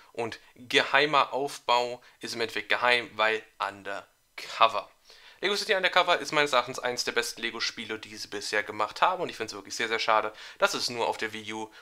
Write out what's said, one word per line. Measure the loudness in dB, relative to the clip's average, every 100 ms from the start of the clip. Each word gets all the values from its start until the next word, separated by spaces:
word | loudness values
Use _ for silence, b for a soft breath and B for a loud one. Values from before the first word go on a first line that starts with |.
| B
und | -8 -6 -8 B -20
geheimer | 0 2 6 4 6 4 2
Aufbau | 0 -4 -6 0 2 2 -6 B B
ist | -10 -4
im |
Endeffekt | -4 -4 0
geheim, | 2 4 4 2 0
weil | 2 0 -6 -6
Undercover. | -6 -6 -10 -10 -12 _ _ -16 -10 4 4 4 -8 _ B B B B
Lego | -2 -2
City | 0 2
Undercover | 4 4 4 2
ist | 2
meines | 2 4
Erachtens | 2 0 -4
eines | -4 -4
der | -2
besten | -2 -2 -4
Lego-Spiele, | -8 -4 -6 -6 -8 -10
die | -10 -14
sie | -10
bisher | -8 -2 -2
gemacht | -2 -2 -4 2
haben. | 0 0
Und | -6
ich | -6
find's | -10
wirklich | -10 -12 -6
sehr, | -2
sehr | -2
schade, | 4 4 4 B B B
dass | 0
es | 2 -4
nur | -2 -2
auf | -2
der | -4
Wii | -8 -10
U | -10 -10 B